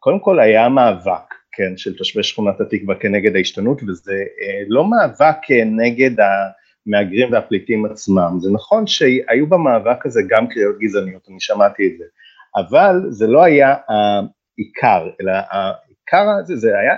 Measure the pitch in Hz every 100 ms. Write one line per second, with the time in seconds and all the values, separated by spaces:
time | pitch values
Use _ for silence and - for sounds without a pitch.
0 | - 190 - 185 110 110 120 135 123 95
1 | 92 90 - - _ - 95 92 - 90
2 | 95 107 101 - 104 95 104 101 98 95
3 | 107 101 101 95 90 - 107 139 104 90
4 | - 98 98 - 98 98 101 117 185 233
5 | 165 120 151 156 - 127 110 110 120 117
6 | 131 113 101 98 98 95 _ _ - 104
7 | 101 98 123 117 - 101 - 113 107 107
8 | - 95 87 90 90 104 - 214 214 -
9 | 143 127 - 117 151 180 151 117 107 120
10 | 143 123 - 113 117 117 101 104 110 98
11 | 95 92 _ 95 - 104 101 - 95 85
12 | 85 _ _ _ _ 110 87 131 196 180
13 | 190 110 107 131 175 143 139 139 - 107
14 | 104 101 104 _ _ - 104 - 123 95
15 | 85 - 95 95 95 95 95 98 _ _
16 | - 175 208 202 175 156 110 101 117